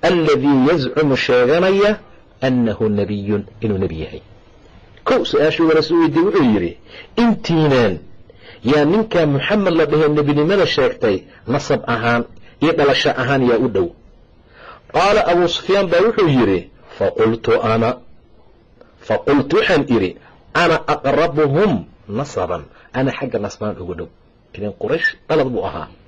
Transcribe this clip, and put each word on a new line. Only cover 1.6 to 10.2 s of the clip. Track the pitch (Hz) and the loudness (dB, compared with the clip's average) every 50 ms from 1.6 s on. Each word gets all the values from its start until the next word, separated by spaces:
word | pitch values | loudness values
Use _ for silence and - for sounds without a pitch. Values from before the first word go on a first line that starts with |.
| 180 190 196 196 202 208 214 208 - - - - - - - - | 2 2 2 2 2 2 0 -2 -6 -20 -20 -20 -20 -20 -14 -6
annahu | - 135 127 127 120 113 101 - 110 107 | -4 -2 0 0 0 0 -2 -2 -2 -2
nabiyun, | 104 101 101 92 104 104 101 101 107 101 101 - - - | 0 0 -2 -2 -4 -6 -4 -4 -4 -4 -4 -8 -14 -8
inuu | - 110 104 95 | -4 -4 -2 -2
nebi | 95 87 80 80 78 | -2 -4 -6 -8 -10
yahay?" | - - - - - - - - - - - - - - - - - - - - | -12 -12 -16 -18 -20 -20 -20 -20 -20 -20 -20 -20 -20 -20 -20 -20 -20 -20 -12 -4
Kow, | - 254 247 - | 0 0 0 0
su'aashii | - - 147 147 156 156 - 165 | 0 0 0 0 0 2 2 2
hore | 160 160 156 151 | 4 4 2 2
suu | - 165 170 | 2 2 2
weydiiyey, | 165 156 143 160 339 | 2 2 2 0 0
wuxuu | 403 - 202 - | 2 2 2 2
yiri, | 247 214 104 180 170 - - - - - - - - - | 2 2 0 -2 -4 -8 -10 -20 -20 -20 -20 -20 -10 -2
"Intiinan | - 240 233 214 - - - 165 160 156 151 135 127 120 104 92 78 - - - - - - - - - - - - - | 0 2 2 2 0 -2 -2 0 2 2 4 4 4 2 2 0 -4 -10 -16 -20 -20 -20 -20 -20 -20 -20 -20 -20 -8 -2
yaa | 110 143 151 147 | 0 2 2 2
ninka | 147 175 220 214 220 - 175 160 | 2 2 0 0 0 0 0 0
Muxamed | 151 143 135 139 - 202 214 196 185 170 | 2 0 -2 -2 0 -2 0 0 0 2
la | 160 160 | 2 0
dhahee | 143 151 151 156 147 | 2 2 2 2 2
nebinimada | 151 151 | 2 0